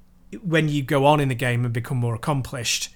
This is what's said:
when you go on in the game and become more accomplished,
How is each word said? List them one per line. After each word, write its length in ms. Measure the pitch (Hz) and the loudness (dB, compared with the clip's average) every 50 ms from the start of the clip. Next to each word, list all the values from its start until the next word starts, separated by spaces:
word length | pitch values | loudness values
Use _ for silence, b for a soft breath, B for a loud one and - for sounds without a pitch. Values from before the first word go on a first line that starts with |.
| - - - - - - - 208 - | -20 -20 -20 -20 -20 -16 -16 -10 -4
when 260 | 185 156 160 156 151 | 0 2 2 2 2
you 140 | 147 147 139 | 0 0 0
go 220 | 120 156 139 135 | 0 2 4 6
on 160 | 143 151 147 | 6 6 4
in 80 | 147 135 | 4 2
the 60 | 127 | 0
game 320 | 113 135 123 120 120 123 | 0 0 0 0 0 0
and 80 | 123 117 | -2 -2
become 240 | 127 113 - 139 123 | -4 -4 -4 -2 -2
more 160 | 120 117 117 | -2 -2 -2
accomplished, 760 | 113 - - 151 139 120 - - 131 113 - - - - - - | -2 -2 -2 -2 -2 -2 -4 -8 -6 -4 -4 -4 -4 -6 -8 -12